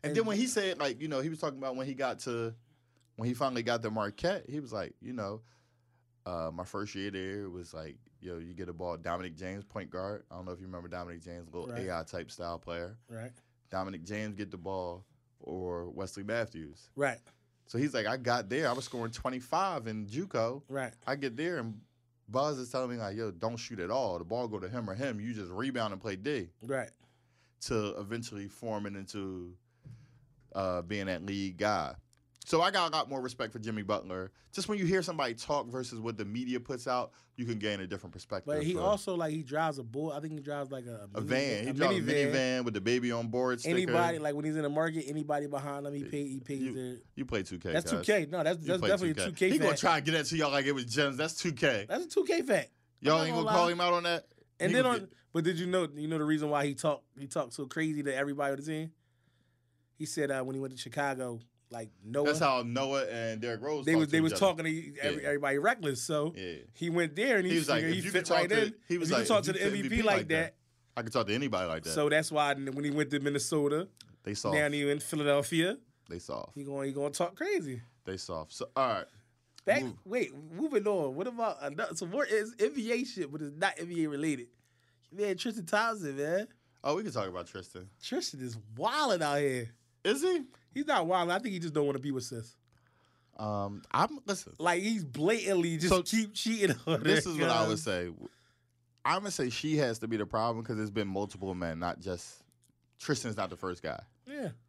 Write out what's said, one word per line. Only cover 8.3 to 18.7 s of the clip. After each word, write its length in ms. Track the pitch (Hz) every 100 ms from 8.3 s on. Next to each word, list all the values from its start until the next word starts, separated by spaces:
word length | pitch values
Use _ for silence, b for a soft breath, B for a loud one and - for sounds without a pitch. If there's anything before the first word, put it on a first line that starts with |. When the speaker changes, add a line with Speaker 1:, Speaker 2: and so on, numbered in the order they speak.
| 85
Speaker 1:
you 140 | 85 87
get 120 | 90
a 60 |
ball, 240 | 85 87 82
Dominic 380 | 85 87 92 80
James, 280 | 92 98
point 280 | 101 110 92
guard. 320 | 90 95 104 -
I 40 | 87
don't 100 | 90
know 80 |
if 60 | 90
you 60 | 92
remember 220 | 90 87
Dominic 360 | 87 87 85
James, 300 | 85 87 85
little 140 | 87 82
Speaker 2:
Right. 140 | 117 95
Speaker 1:
A 120 | 85
I 40 |
type 280 | 82 90 82
style 260 | - 87 85
player. 400 | 85 85 87 117 _
Speaker 2:
Right. 240 | 113 123 - _ _ _
Speaker 1:
Dominic 340 | 95 95 95
James 300 | 87 104 107 101
get 140 | 101
the 80 | 92
ball 480 | 87 95 90 87 - _ _ _
or 480 | - 87 90 87 87
Wesley 320 | 65 95 -
Matthews. 640 | 101 117 110 82 78 76 - -
Speaker 2:
Right. 240 | 139 117 _ _ _ _ _
Speaker 1:
So 100 | -
he's 160 | 147
like, 120 | 131 104
I 100 | 131
got 320 | 120 120 101
there, 180 | 131
I 60 | 147